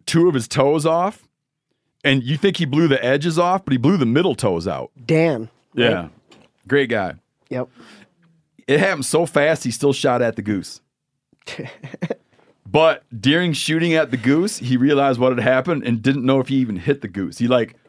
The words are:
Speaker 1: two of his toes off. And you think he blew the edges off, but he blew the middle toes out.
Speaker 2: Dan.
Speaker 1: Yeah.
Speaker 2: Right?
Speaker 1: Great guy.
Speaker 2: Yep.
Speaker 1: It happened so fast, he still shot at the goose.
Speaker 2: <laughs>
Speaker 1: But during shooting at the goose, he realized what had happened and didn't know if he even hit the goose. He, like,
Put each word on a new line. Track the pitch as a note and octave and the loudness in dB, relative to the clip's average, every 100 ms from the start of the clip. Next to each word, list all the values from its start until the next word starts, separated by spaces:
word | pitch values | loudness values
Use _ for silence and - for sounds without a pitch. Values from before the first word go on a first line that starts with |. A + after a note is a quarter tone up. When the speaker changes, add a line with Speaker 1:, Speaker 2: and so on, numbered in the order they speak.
| - | -2
Speaker 1:
two | E3+ F3 | 2 2
of | |
his | C3+ A2+ | 0 -2
toes | C#3+ C#3 D#3 D#3+ | 0 2 2 0
off. | E3+ F#3+ - _ _ _ _ _ _ _ _ | 0 -2 -8 _ _ _ _ _ _ _ _
And | D3 C3+ | 0 0
you | B2 D3+ | 0 0
think | G3 F3 | 0 0
he | D3+ | -2
blew | D3 E3 | 2 2
the | C3+ | 2
edges | A#2+ C#3+ E3+ D#3+ | 0 0 0 0
off, | F3 F#3+ - | 0 -2 -2
but | |
he | B2+ | 0
blew | C3+ G3 | 2 2
the | A#2 | 2
middle | C3+ F3+ B2 | 2 0 0
toes | A2 E2+ F2+ | -2 -2 -4
out. | C#2 B1 - A#2 | -6 -10 -12 -2
Speaker 2:
Dan. | D#3+ E3 A#2+ A2+ _ _ | 2 2 0 -8 _ _
Speaker 1:
Yeah. | C3+ A#2 | 0 2
Speaker 2:
Right? | F#2+ E2 - _ - _ _ - | 0 -6 -16 _ -20 _ _ -2
Speaker 1:
Great | C#3+ B2+ | 0 0
guy. | A2 F#2 D#2 _ _ _ | -2 -4 -8 _ _ _
Speaker 2:
Yep. | B2+ B2 _ - - _ _ _ _ _ _ - | -10 -10 _ -20 -20 _ _ _ _ _ _ -2
Speaker 1:
It | D3 | 2
happened | F#3+ D3+ C3 | 2 -2 -2
so | D#3 E3+ | 0 0
fast, | D#3 D3 D#3 | 0 0 0
he | A#2+ | -4
still | - C#3+ | -2 -2
shot | C3+ C#3 B2 | 0 0 0
at | A#2 A2 | 0 -2
the | |
goose. | G#2 G2+ D#2+ - _ _ _ _ _ _ - | -4 -4 -6 -18 _ _ _ _ _ _ -16
Speaker 2:
<laughs> | - D#3 - - - E3+ - _ _ _ _ - | -14 -14 -16 -18 -12 -10 -10 _ _ _ _ 0
Speaker 1:
But | D3 D#3+ C#3 - A2+ | 4 4 2 -8 -2
during | C3 E3 F3+ | 0 2 0
shooting | C#3 - D#3+ E3+ | -2 -2 0 2
at | D#3+ C#3+ | 0 0
the | B2 | 0
goose, | A#2 D3+ G3+ - | 2 2 0 -4
he | B2 B2+ | -2 2
realized | C#3 C#3+ C#3 A#2+ | 2 2 2 2
what | B2+ A#2+ | 2 2
had | |
happened | A#2 C3 D#3 D3+ | 2 2 0 -2
and | B2 A#2 | -2 0
didn't | C3 C#3 B2 | 0 0 2
know | C3+ | 0
if | B2+ | 2
he | C3+ | 0
even | A#2+ F#2 | 0 -2
hit | C3 C#3+ | -2 -4
the | G#2+ | -4
goose. | G2 F2 - | -8 -8 -4
He, | A#2+ | 0
like, | B2 A2+ - | 2 0 -8